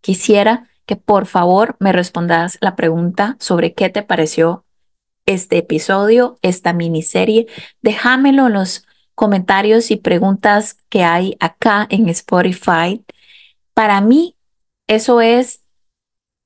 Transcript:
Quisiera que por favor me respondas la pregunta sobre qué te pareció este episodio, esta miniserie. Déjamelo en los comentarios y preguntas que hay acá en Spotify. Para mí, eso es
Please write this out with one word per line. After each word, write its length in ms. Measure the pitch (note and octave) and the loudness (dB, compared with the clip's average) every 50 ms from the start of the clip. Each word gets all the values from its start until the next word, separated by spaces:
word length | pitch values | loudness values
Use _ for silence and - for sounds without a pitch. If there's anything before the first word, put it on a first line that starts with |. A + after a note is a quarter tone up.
Quisiera 680 | _ - F#3+ - - - G#3+ G3+ G3+ A3 A#3 B3 - _ _ _ _ | _ -4 -4 -2 2 2 2 4 4 2 0 -2 -4 _ _ _ _
que 100 | - G3+ | -10 -10
por 300 | - _ - G#3+ G3 G#3 | -8 _ 0 0 0 0
favor 500 | - - F#3 F3 F3 F3+ F#3+ A3 B3 C4+ _ | 0 -2 0 2 2 2 2 2 0 -2 _
me 140 | G3 G3 F3+ | -2 0 0
respondas 640 | F3+ F3 F3+ _ F3 E3+ F3 E3+ E3 E3+ F3+ - - - | 0 -2 -4 _ -6 -4 -2 0 -2 -2 -4 -6 -4 -4
la 120 | G3 F#3 | -6 -4
pregunta 600 | - - E3 E3 E3+ E3+ F3 F3+ - G3+ G#3+ C4+ _ | -2 -2 -2 -2 -2 -2 -4 -2 -2 -4 -4 -4 _
sobre 360 | - - F#3+ E3+ E3+ E3 - | -4 -4 -2 -2 -2 -4 -2
qué 160 | - G3 F#3 | -2 -4 -2
te 120 | F#3+ G#3 G#3 | -2 -6 -6
pareció 640 | _ F#3+ E3 D#3+ D#3 - - E3 E3 F3 F3+ _ _ _ _ _ _ _ _ _ _ _ _ _ | _ -2 -2 -2 -2 0 0 0 0 0 -4 _ _ _ _ _ _ _ _ _ _ _ _ _
este 320 | - G3 F#3 - - - F3 | -4 -2 -2 -2 -2 -2 -2
episodio, 800 | E3 - D#3+ D#3 D#3 - G3 G3 G3+ G#3 A3+ A#3+ B3 B3 B3 _ - | -2 -2 -4 -6 -2 -2 -2 0 2 2 4 2 2 0 -4 _ -4
esta 300 | F#3 F3+ - - F3 E3+ | -2 -2 0 -2 -2 -4
miniserie. 760 | E3+ E3+ E3 E3 D#3 D#3+ - - F#3 F#3 - G#3+ A3 A#3 A3+ - - - - _ _ | -2 -4 -4 -4 -4 -4 -2 -2 0 0 2 2 0 0 -2 -10 -20 -20 -20 _ _
Déjamelo 680 | - G#3+ G#3+ - - B3 B3+ C4 C4+ C#4 C#4 C4+ C4+ B3 | -4 -4 -2 0 0 0 0 2 2 2 4 4 2 2
en 60 | G#3+ | 2
los 300 | G3 F#3+ F#3 - - _ _ _ _ _ _ _ | 0 -2 -2 -4 -8 _ _ _ _ _ _ _
comentarios 800 | - - G#3 G3+ F#3+ F#3 - G3 F#3+ G3+ G#3+ A3 A3+ A#3 - G#3+ | -2 0 0 0 0 0 0 0 0 2 4 2 2 2 0 -2
y 40 | |
preguntas 840 | G#3 _ - F3+ E3+ F3+ G3 G3 G3 - G#3 G#3 G#3 G#3+ - - _ _ _ | -2 _ -2 0 0 2 0 -2 0 2 2 2 2 0 -2 -6 _ _ _
que 160 | - G#3+ F3+ | -2 0 0
hay 320 | E3+ E3+ F3 F#3 F#3+ - _ | 2 0 0 -2 -4 -6 _
acá 480 | - E3 - _ - A3+ G#3 G3+ G#3 G#3 | -6 -8 -6 _ 0 0 0 0 -2 -2
en 180 | - G3 A3+ F3 | -2 0 0 0
Spotify. 960 | E3+ - - - - F3+ F3+ F3+ F3+ - - - F3 E3 E3 F3 G3 A3+ _ _ - _ _ _ - - - _ _ _ _ _ _ | -2 -4 -4 -2 0 0 0 0 -2 -2 -2 -2 0 0 0 -2 -4 -8 _ _ -20 _ _ _ -20 -20 -20 _ _ _ _ _ _
Para 260 | - A3 G#3+ G3+ G3 | -2 0 2 2 2
mí, 360 | G3 A3 B3 D4+ E4+ F4 _ _ _ _ _ _ _ _ _ _ _ - | 4 4 4 4 2 0 _ _ _ _ _ _ _ _ _ _ _ -2
eso 320 | G#3+ A3 A3+ - B3 A#3 | -2 0 2 2 2 4
es 420 | A3+ A3+ A#3 A#3+ B3+ - - - _ _ _ _ _ _ _ _ _ _ _ _ _ _ _ _ _ | 4 4 2 2 0 0 -4 -6 _ _ _ _ _ _ _ _ _ _ _ _ _ _ _ _ _